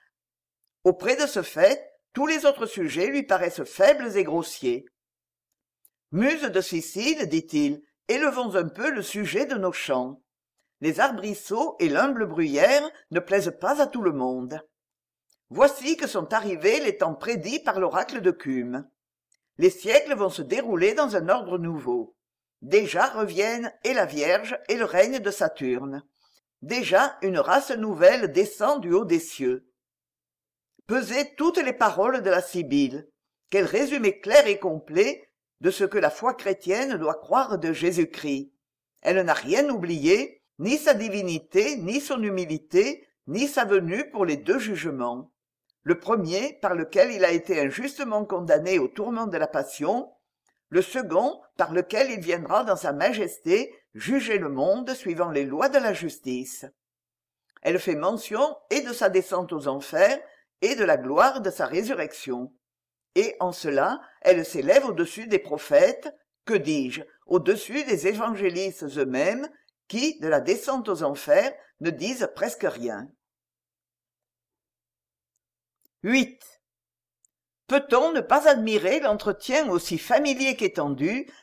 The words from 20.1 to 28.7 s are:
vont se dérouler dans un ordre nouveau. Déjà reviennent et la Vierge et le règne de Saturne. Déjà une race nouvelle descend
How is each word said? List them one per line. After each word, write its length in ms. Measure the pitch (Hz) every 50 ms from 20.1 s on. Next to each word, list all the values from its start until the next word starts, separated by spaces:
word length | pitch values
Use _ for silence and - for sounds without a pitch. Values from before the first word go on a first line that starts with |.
| 277
vont 160 | 208 202 185
se 120 | - 180
dérouler 520 | 147 127 202 262 233 233 196 165 180 208 226
dans 220 | 311 294 247 208
un 120 | 180 160 180
ordre 300 | 247 240 208 175 180 175
nouveau. 580 | 170 170 165 147 120 123 123 120 110 - _ _ _ _ _ _ _ _ _ -
Déjà 440 | - 131 175 214 208 160 156 175 226
reviennent 640 | 269 233 220 208 180 165 185 202 226 233 233 233 214 - _ -
et 80 | 240
la 140 | 262 240 185
Vierge 520 | 143 151 147 143 165 180 - 226 220 247 - - -
et 80 | 226
le 80 | 240 220
règne 340 | - - 269 208 233 269 247
de 120 | 196 202
Saturne. 720 | 190 - 180 156 - - 139 127 123 127 135 139 135 143 - _ _ _ _ _ _ _ _ _ _ -
Déjà 540 | 135 151 233 254 220 - 185 202 269 277 - -
une 160 | 190 190 185 165
race 320 | - - 202 277 277 -
nouvelle 600 | 247 220 220 214 185 151 175 190 240 247 220 160
descend 480 | 139 180 202 - - - 214 262